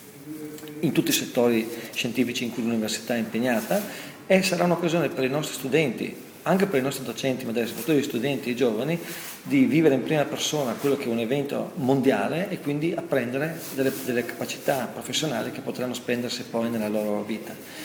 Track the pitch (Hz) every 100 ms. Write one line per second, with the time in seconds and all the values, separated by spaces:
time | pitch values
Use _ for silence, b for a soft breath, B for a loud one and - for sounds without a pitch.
0 | - 143 151 151 - - - 151 160 -
1 | - - - 127 120 113 110 B B -
2 | 123 117 120 120 117 113 117 113 107 -
3 | - 117 107 113 127 113 107 202 208 B
4 | B B B 190 185 175 175 165 175 170
5 | 139 135 131 147 147 - 135 143 143 -
6 | 98 - - - 147 190 190 143 131 135
7 | 120 110 135 123 117 113 110 - - 147
8 | - 117 135 139 123 120 127 107 139 165
9 | B B B B - 139 127 147 160 135
10 | - 156 139 - - 151 127 101 139 135
11 | 120 117 113 143 139 127 113 - 131 139
12 | 127 107 110 151 196 185 143 147 165 -
13 | - 135 120 131 160 165 - 135 131 -
14 | - 120 117 - 120 - - 135 110 113
15 | 113 123 156 117 120 117 117 - 123 120
16 | - 120 120 - 127 117 113 117 107 107
17 | 107 104 104 107 - - B B